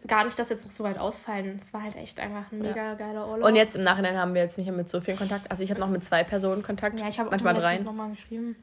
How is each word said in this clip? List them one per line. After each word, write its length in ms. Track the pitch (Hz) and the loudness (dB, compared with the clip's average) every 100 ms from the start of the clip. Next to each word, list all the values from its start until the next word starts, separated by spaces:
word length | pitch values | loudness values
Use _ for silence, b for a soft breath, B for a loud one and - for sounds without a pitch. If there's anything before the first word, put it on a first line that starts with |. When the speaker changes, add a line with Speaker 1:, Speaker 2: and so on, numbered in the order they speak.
| - | 0
Speaker 1:
gar 160 | 214 | 2
nicht 140 | 226 240 | 2 0
das 100 | 233 | -4
jetzt 160 | 220 | -4
noch 80 | 208 | -8
so 100 | - | -6
weit 140 | 208 190 | -4 -2
ausfallen. 580 | 202 214 - 202 190 196 | -4 -6 -6 -6 -6 -8
Es 120 | - | -10
war 100 | 214 | -10
halt 140 | 214 - | -10 -10
echt 220 | - - | -12 -10
einfach 320 | 202 208 202 | -8 -8 -8
ein 120 | 214 | -6
Speaker 2:
Ja. 40 | 214 | -4
Speaker 1:
mega 240 | 214 220 | -4 -4
geiler 340 | 214 214 214 214 | -6 -6 -6 -4
Urlaub. 180 | 220 214 | 4 6
Speaker 2:
Und 60 | 220 | 8
jetzt 200 | 220 - | 6 4
im 60 | |
Nachhinein 360 | 185 196 190 185 | 4 4 4 2
haben 160 | 180 | 2
wir 80 | 180 | 2
jetzt 160 | 175 185 | 2 0
nicht 80 | 185 | -4
mehr 100 | 180 | -2
mit 120 | 170 | -2
so 120 | 180 | -2
viel 160 | 180 190 | -2 -2
Kontakt. 340 | 196 196 196 | -2 -4 -4
Also 120 | 185 | -4
ich 80 | 190 | -2
hab 80 | 190 | 0
noch 100 | 190 | 0
mit 140 | 190 | 0
zwei 200 | - 170 | 2 2
Personen 380 | 170 202 190 190 | 4 2 2 0
Kontakt, 360 | 208 202 208 220 | -2 -2 -2 -2
Speaker 1:
Ja, 100 | 208 | -4
ich 100 | 208 | -4
hab 60 | 220 | 0
auch 40 | |
Speaker 2:
manchmal 240 | 196 180 | 2 4
Speaker 1:
letztens 220 | 175 170 180 | 4 4 2
Speaker 2:
drei. 60 | |
Speaker 1:
noch 80 | 208 | -2
mal 180 | 214 214 | -6 -8
geschrieben. 460 | 208 - 226 233 226 | -8 -10 -8 -6 -8